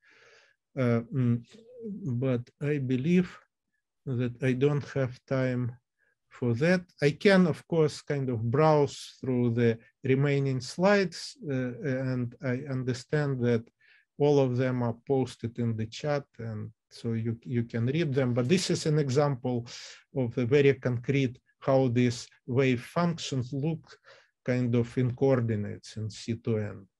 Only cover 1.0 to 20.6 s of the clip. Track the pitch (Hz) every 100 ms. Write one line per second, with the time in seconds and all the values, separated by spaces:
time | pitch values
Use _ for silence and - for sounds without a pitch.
1 | 117 147 120 120 117 - - 480 226 196
2 | 170 120 131 123 120 - 143 147 127 127
3 | 151 180 180 - _ _ _ _ _ _
4 | 143 120 123 120 131 127 143 147 - 139
5 | 123 123 - 135 131 123 123 123 _ _
6 | _ _ _ - 123 117 165 180 - -
7 | 143 156 208 190 175 135 - 160 151 -
8 | - 143 131 113 117 139 156 151 143 -
9 | - - 131 123 120 117 117 113 _ _
10 | 127 135 143 139 139 131 127 - 190 202
11 | 185 - - - 175 131 127 120 156 131
12 | 131 127 123 - 131 123 143 127 127 120
13 | - 151 143 127 120 117 - _ _ _
14 | _ - 147 143 131 123 131 127 120 113
15 | - 135 120 - 120 - 117 110 110 -
16 | 151 143 - - 113 107 110 - _ -
17 | 120 113 113 113 - 117 117 117 120 151
18 | 160 131 123 120 123 185 - 165 160 151
19 | 143 131 147 123 123 123 117 - - -
20 | _ 143 120 127 117 143